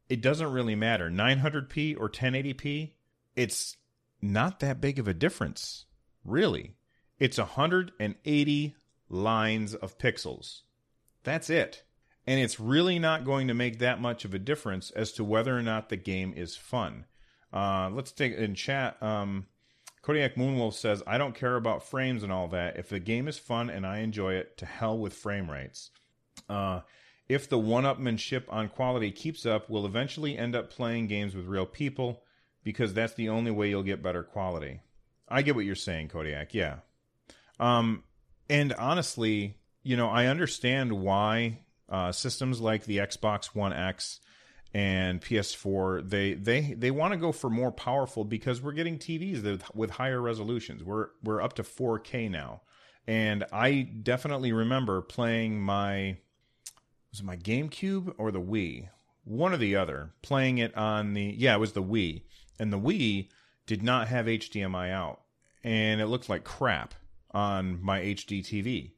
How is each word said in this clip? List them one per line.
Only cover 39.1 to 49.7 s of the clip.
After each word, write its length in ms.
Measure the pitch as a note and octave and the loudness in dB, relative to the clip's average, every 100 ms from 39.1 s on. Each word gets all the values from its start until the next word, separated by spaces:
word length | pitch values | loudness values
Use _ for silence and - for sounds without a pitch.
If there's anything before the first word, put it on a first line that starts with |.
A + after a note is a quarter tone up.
| - A2 G#2 G2+ - _ _ | 0 2 2 0 -8 _ _
you 120 | B2+ B2 | 0 2
know, 120 | A2+ | 4
I 180 | A#2 B2 | 4 4
understand 640 | D#3 D#3 - B2 C3+ B2+ | 4 0 0 0 2 2
why, 680 | G2+ F#2+ G2 G#2+ A2+ A#2 A2+ - _ - | 0 2 4 4 2 0 -4 -14 _ -6
uh, 220 | F#2+ F2+ | -2 -2
systems 500 | F2 C3 - C3 A#2+ | -2 -4 -2 -2 0
like 240 | A2+ A2 | 2 0
the 140 | A2 G2+ | 0 -2
Xbox 560 | G2+ - A2 G2+ - | -2 0 0 0 -2
One 180 | G#2+ G2 | -2 0
X 460 | C2+ F#2+ - - - - - - - - | 0 -2 -2 -8 -12 -18 -20 -20 -20 -6
and 460 | G2+ G2 F#2+ F#2 F2+ | 0 2 2 2 0
P 180 | - A2 | 0 0
S 160 | G2 | 0
four, 480 | - G2+ F#2+ F#2+ F2+ | -4 -2 0 2 0
they, 320 | F#2 G2+ G2 | 0 2 2
they, 400 | E2 G#2 B2+ D3 A2+ | 2 2 2 2 0
they 140 | B2 | 0
wanna 260 | C#3 F3 F#3 | 2 0 2
go 140 | E3+ | 0
for 180 | - B2+ | 0 0
more 220 | A2+ B2+ | 2 0
powerful 540 | A#2 - C#3 B2+ A2+ | 0 0 0 0 -2
because 360 | G#2 A2+ C3 A#2+ | -2 -2 -2 -2
we're 120 | C#3+ | -4
getting 260 | D3 E3 D#3+ | -4 -2 -4
T 200 | - D#3+ | -4 -4
Vs 240 | F#3+ D3 | -2 -2
that, 320 | G#2 G2 - | -2 -2 -4